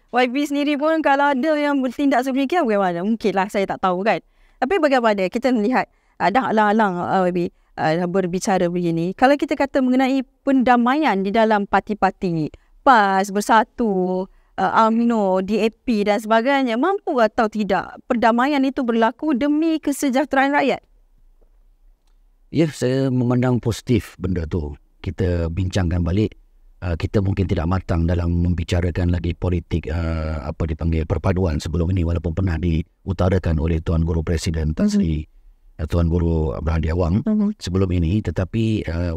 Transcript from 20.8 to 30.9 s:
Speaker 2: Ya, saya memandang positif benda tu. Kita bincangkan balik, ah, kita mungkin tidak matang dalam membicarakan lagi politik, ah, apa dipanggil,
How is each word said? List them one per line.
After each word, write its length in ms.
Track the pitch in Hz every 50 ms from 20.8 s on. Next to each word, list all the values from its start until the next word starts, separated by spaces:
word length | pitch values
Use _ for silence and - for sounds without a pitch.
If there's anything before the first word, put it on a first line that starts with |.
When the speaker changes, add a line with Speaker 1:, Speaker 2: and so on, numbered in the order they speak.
| - _ _ _ _ _ _ _ _ _ _ _ _ _ _ _ _ _ _ _ _ - _ _ _ _ _ _ _ _ _ _ _
Speaker 2:
Ya, 240 | _ - 131 170 151
saya 400 | - - 123 127 131 135 135 135
memandang 480 | 127 127 123 120 127 123 123 127 123 113
positif 560 | - 117 104 - - - 120 101 - - -
benda 300 | - - 90 90 87 80
tu. 320 | 76 - 87 73 73 71 - _ _ _ _
Kita 480 | - 95 82 - 95 90 87 85 85 82
bincangkan 480 | 85 95 95 92 - 101 90 82 90 87
balik, 380 | 87 82 90 104 110 - - - - _ _ _ - - - -
ah, 160 | 90 90 85
kita 240 | 80 - - - 107
mungkin 260 | 98 98 95 98 95
tidak 220 | - 98 82 78
matang 400 | 85 95 92 - - 92 85 82
dalam 240 | 85 87 87 87 87
membicarakan 800 | 87 87 85 87 87 85 82 - 90 87 87 90 85 95 87 87
lagi 220 | 90 90 85 87 85
politik, 560 | - - 90 90 87 - - 90 80 - -
ah, 560 | 78 85 82 82 82 80 78 80 80 76 -
apa 180 | 73 78 - 85
dipanggil, 400 | 78 78 - 82 82